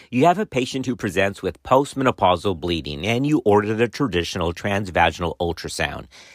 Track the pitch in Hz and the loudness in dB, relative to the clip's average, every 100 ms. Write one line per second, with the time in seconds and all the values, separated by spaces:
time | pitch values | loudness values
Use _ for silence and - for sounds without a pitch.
0 | - 120 165 175 214 131 127 135 123 120 | -6 2 4 4 0 -2 -2 -4 -4 -4
1 | 107 87 98 98 - - - 131 143 - | -4 0 -2 -2 -6 -6 2 2 2 0
2 | 131 - 95 90 104 87 - 82 71 71 | 0 2 2 4 0 -2 -2 -2 -4 -6
3 | 90 117 143 151 - 101 104 110 117 - | -2 0 2 2 4 4 2 0 -2 0
4 | 143 90 82 95 85 85 104 101 98 85 | -2 0 -2 -2 -4 -4 -2 -2 -2 2
5 | 85 80 87 - 87 82 80 - 76 - | 2 2 -4 -2 -4 -4 -8 -4 -4 -4
6 | - - - | -12 -20 -20